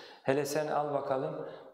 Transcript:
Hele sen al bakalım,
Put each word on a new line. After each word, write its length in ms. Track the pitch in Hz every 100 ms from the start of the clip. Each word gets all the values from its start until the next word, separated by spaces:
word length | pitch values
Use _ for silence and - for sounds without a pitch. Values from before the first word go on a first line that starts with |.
| - -
Hele 240 | - 139 143
sen 200 | 151 151
al 280 | 147 147
bakalım, 540 | 139 - 135 151 - - - -